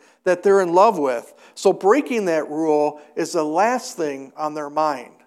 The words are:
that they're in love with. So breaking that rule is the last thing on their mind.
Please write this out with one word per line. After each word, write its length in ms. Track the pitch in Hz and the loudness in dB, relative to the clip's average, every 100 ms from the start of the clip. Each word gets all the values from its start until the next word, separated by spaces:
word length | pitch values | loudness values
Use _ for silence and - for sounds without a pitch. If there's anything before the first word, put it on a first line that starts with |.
| _ _ | _ _
that 180 | - 175 | -2 0
they're 180 | 202 196 | 4 4
in 140 | 180 | 4
love 240 | 170 214 190 | 4 4 4
with. 340 | 135 117 - - - | -2 -4 -8 -20 -20
So 180 | - 202 | -2 0
breaking 520 | 185 190 262 294 240 | 2 2 2 2 -2
that 260 | 190 160 147 | 0 -2 -2
rule 500 | 151 160 151 147 147 - | -4 0 2 0 -4 -14
is 180 | - 165 | -8 -4
the 120 | 175 | -2
last 520 | 151 160 220 247 - - | -2 0 0 0 -6 -6
thing 360 | 156 135 135 - | -6 -6 -14 -10
on 180 | 151 | -8
their 160 | 151 147 | -8 -8
mind. 420 | 147 156 135 113 _ | -2 -2 -2 -10 _